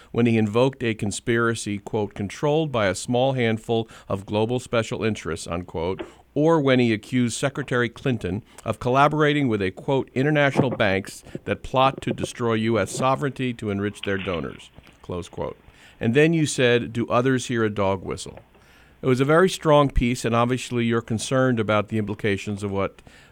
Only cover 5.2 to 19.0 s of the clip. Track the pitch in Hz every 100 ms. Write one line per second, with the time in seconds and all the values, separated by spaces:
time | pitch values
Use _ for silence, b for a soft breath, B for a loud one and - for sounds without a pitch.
5.2 | - 80 - 87 87 87 85 95 B B
6.2 | _ - 151 165 135 127 120 107 - 127
7.2 | 120 - 143 - 135 123 120 - 139 117
8.2 | 90 95 B B - 104 127 127 147 151
9.2 | 147 147 135 107 92 - - 135 - -
10.2 | 139 151 143 - 131 - 107 95 98 -
11.2 | B B - 101 - 131 135 131 - 113
12.2 | 92 - 120 113 110 113 95 - 131 135
13.2 | 143 123 131 117 107 98 101 101 - 98
14.2 | 95 85 65 - - - - - - 90
15.2 | 87 - 76 - - B B B 117 123
16.2 | 156 165 151 - 127 120 113 113 117 117
17.2 | 127 131 - 120 110 104 98 98 82 65
18.2 | - - - b b b b b